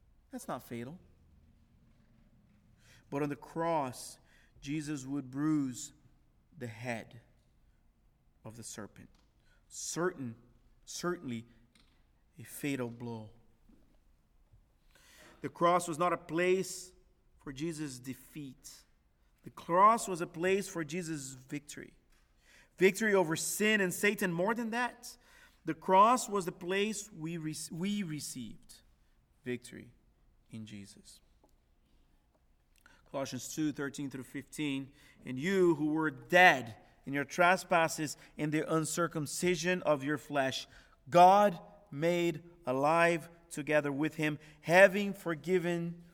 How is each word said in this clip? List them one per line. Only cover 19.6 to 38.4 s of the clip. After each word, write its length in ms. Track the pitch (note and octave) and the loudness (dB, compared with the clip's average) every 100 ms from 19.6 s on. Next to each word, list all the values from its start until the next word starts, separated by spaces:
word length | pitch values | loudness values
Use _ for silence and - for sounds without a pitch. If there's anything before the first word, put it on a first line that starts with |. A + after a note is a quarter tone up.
| - E3+ G#3 A3+ G#3+ | -2 6 6 6 0
was 120 | F3+ | -6
a 60 | E3+ | -6
place 420 | E3+ F3+ G3 F3+ | -4 0 0 -2
for 160 | E3+ | -6
Jesus' 520 | D3+ E3+ E3 D#3 C3 C3 C3 | -6 -6 -6 -8 -10 -16 -12
victory. 460 | D3 - - - - _ _ _ _ _ - _ - | -12 -12 -16 -18 -20 _ _ _ _ _ -20 _ 2
Victory 380 | F#3 F3+ A3 | 4 4 2
over 220 | G3 E3 D#3+ | 4 4 0
sin 440 | - - G#3+ A3 | -4 0 2 4
and 140 | F#3 | 2
Satan. 380 | - - A3 G3 | 0 0 0 0
More 220 | E3+ F#3+ | 0 -2
than 160 | A#3 A3+ | -2 -4
that, 460 | A#3 A#3+ - - - _ - - _ | -4 -4 -6 -18 -20 _ -20 -20 _
the 100 | - | -8
cross 540 | D#3 - F#3+ G#3+ A#3 - | -6 4 8 8 6 0
was 160 | G3+ | -4
the 80 | F3 | -4
place 560 | - F3 F#3+ G#3 G#3+ - E3 | -6 -4 -2 -2 -4 -10 -10
we 220 | D#3 E3+ | -8 -6
re-, 180 | D#3 D3+ - | -6 -8 -8
we 300 | D#3+ F#3+ G#3 | -6 -4 -4
received 720 | F3+ D3+ A#2+ C3 A2+ - - - _ _ _ _ _ _ | -4 -6 -10 -10 -12 -14 -20 -20 _ _ _ _ _ _
victory 440 | B2+ B2 - - B2 - _ _ _ _ _ | -8 -8 -8 -18 -20 -20 _ _ _ _ _
in 160 | A2+ G#2+ | -16 -14
Jesus. 540 | G#2 G2 - - - _ _ _ _ _ _ _ _ _ _ _ _ _ _ _ _ - - _ | -16 -18 -20 -20 -20 _ _ _ _ _ _ _ _ _ _ _ _ _ _ _ _ -20 -20 _
Colossians 440 | C3+ C3+ B2+ - | -8 -6 -8 -8
two 180 | - D3+ | -4 -4
thirteen 380 | C3+ C#3 C3 C#3+ | -2 -6 -6 -10
through 140 | C3 | -10
fifteen, 680 | A#2+ C#3+ B2 - D3+ C3+ C3+ - - - | -12 -14 -14 -8 -6 -6 -8 -16 -20 -18
"And 140 | - B2+ | -10 -6
you 380 | E3 G3 F3+ D3+ | 0 4 4 4
who 100 | D3+ | 0
were 240 | D#3 D#3 | 0 -2
dead 640 | B2+ - F3 F3+ C#3 A2+ G#2+ - _ - | -4 2 8 8 8 0 -12 -20 _ -6
in 80 | |
your 100 | C#3 | -4
trespasses 920 | C3+ - F3 F#3 - F3 D#3+ - D3+ - - | -2 2 4 4 2 2 2 0 -6 -8 -14
and 160 | - | -6